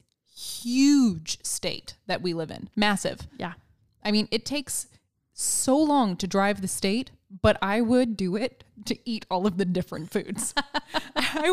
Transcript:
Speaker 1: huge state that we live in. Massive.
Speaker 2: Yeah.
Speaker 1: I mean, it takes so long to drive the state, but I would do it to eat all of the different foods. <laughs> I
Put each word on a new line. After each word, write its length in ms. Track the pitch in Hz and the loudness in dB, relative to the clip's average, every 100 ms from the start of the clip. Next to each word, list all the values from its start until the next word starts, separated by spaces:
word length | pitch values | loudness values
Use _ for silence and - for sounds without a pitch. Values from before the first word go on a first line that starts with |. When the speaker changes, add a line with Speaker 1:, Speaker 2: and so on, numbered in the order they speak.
| _ _ _ | _ _ _
Speaker 1:
huge 1080 | - - - 240 254 277 285 233 165 160 - | -16 -12 -8 -2 4 6 6 6 2 -6 -8
state 520 | - - 175 - - - - | -6 -6 -6 -8 -12 -12 -6
that 140 | 180 | -4
we 120 | 180 | -2
live 180 | 165 156 | -4 -6
in. 180 | - 196 214 | -10 -6 0
Massive. 520 | 208 196 - - - - | 2 2 -2 -6 -12 -10
Speaker 2:
Yeah. 160 | 170 - _ _ _ _ | -10 -10 _ _ _ _
Speaker 1:
I 80 | 208 | 0
mean, 160 | 214 214 | 0 0
it 140 | 233 - | -4 -4
takes 420 | 294 277 - - _ _ _ _ | -6 -6 -8 -10 _ _ _ _
so 440 | - - - 262 277 | -8 -4 0 4 4
long 380 | 302 285 214 170 | 6 4 2 0
to 100 | 190 | -2
drive 340 | 196 202 202 | 0 2 0
the 60 | 190 | -4
state, 440 | - 196 226 262 _ _ 190 | -2 0 0 -4 _ _ 0
but 160 | 214 208 | 2 4
I 200 | 196 214 | 2 2
would 360 | 226 247 247 202 | 4 4 2 0
do 180 | 185 202 | -2 -2
it 280 | 247 - _ - - | -4 -8 _ -10 -6
to 120 | - - | -6 -6
eat 160 | 220 - | -6 -4
all 160 | 185 202 | -2 0
of 100 | 175 | 0
the 80 | 185 | 0
different 460 | 180 - - 160 | -2 -4 -8 -6
foods. 420 | 202 - 220 214 - - - - | -6 -4 -6 -4 -4 -4 -6 -6
<laughs> 300 | 311 - 302 | -6 -6 -4
I 360 | - 302 320 | -2 0 2